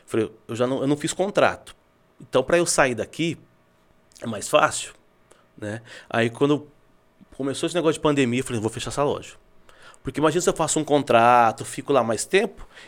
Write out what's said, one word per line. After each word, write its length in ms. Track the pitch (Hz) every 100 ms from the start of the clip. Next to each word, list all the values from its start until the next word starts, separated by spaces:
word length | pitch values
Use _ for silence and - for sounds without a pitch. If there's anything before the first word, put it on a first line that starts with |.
| _
Falei, 240 | 113 107 - -
eu 80 | 117
já 120 | 123
não, 140 | 131
eu 60 | 135
não 100 | 147
fiz 160 | 127
contrato. 640 | - 190 196 123 87 - - _ _ _ _
Então, 240 | - 131
pra 140 | 131 170
eu 80 | 170
sair 300 | - 139 113
daqui, 420 | 101 - 165 - _ _ _ _ _ _ _ -
é 60 | 120
mais 200 | 107 -
fácil, 440 | 147 147 - - - _ _ _ _ _ -
né? 240 | 104 110 - - -
Aí 200 | 117 117
quando 380 | 117 143 147 147 _ _ _ _ _ - -
começou 280 | 135 131 170
esse 80 | 170
negócio 180 | 160
de 80 | 147
pandemia, 400 | 156 143 127 123
eu 20 |
falei, 180 | 127 120
vou 80 | 107
fechar 200 | 120 117
essa 140 | 117
loja. 300 | 143 90 - - _ - - - - -
Porque 160 | - 135
imagina 220 | 156 170
se 80 | 185
eu 40 |
faço 260 | 185 156 -
um 40 |
contrato, 800 | 147 147 135 117 117 123 117 107
fico 300 | 117 - 131
lá 100 | 139
mais 220 | 113 110 -
tempo, 420 | 190 208 - - -